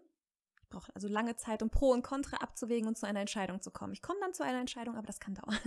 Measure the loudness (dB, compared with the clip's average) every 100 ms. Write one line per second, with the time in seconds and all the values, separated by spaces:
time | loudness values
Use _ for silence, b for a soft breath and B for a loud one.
0 | -8 _ _ _ _ _ _ -14 -12 -8
1 | -2 0 0 -2 -2 0 4 6 8 8
2 | 4 -2 -2 -4 -4 -4 0 2 2 0
3 | 0 0 0 0 -2 -2 -8 -8 -8 -6
4 | -4 -2 -2 0 0 0 -2 -4 -6 -6
5 | -8 -8 -8 -8 -2 2